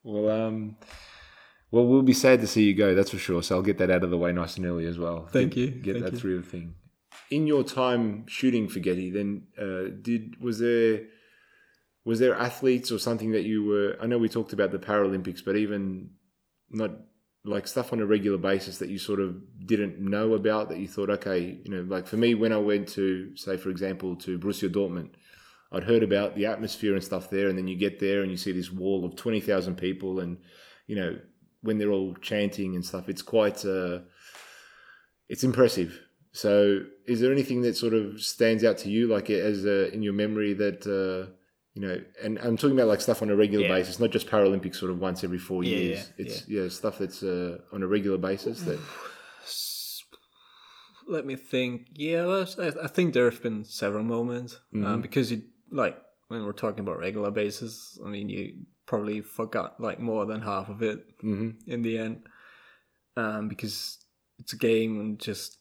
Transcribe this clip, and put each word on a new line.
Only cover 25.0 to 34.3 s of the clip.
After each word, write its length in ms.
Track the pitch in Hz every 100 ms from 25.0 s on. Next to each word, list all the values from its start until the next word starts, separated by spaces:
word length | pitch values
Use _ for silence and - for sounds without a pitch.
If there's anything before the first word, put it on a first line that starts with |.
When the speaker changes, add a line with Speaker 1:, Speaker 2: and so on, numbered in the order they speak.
| 80 _ _ - - _ _
Speaker 1:
I'd 140 | 90
heard 180 | 92 117
about 320 | 104 101 101
the 120 | 101 104
atmosphere 480 | 101 110 - 107
and 100 | 95
stuff 240 | 90 92 -
there, 200 | 98 98
and 100 | 92
then 100 | 92
you 80 | 92
get 240 | 101 -
there 220 | 98 101
and 80 | 95
you 80 | 90
see 140 | 98
this 200 | 90 87
wall 320 | 92 95 95
of 120 | 87 -
twenty 240 | 120 110
thousand 360 | 104 98 90 90
people, 440 | 92 92 95 92
and, 180 | 87 87 - - - - -
you 100 | 104
know, 220 | 87 82 - _ _ _
when 160 | 110 110
they're 160 | 104
all 220 | 98 95 87
chanting 520 | - 107 101 98 95
and 100 | 90
stuff, 240 | 87 92 92
it's 120 | 92
quite, 420 | - 113 104 104 98
uh, 320 | 95 90 90 87 _ -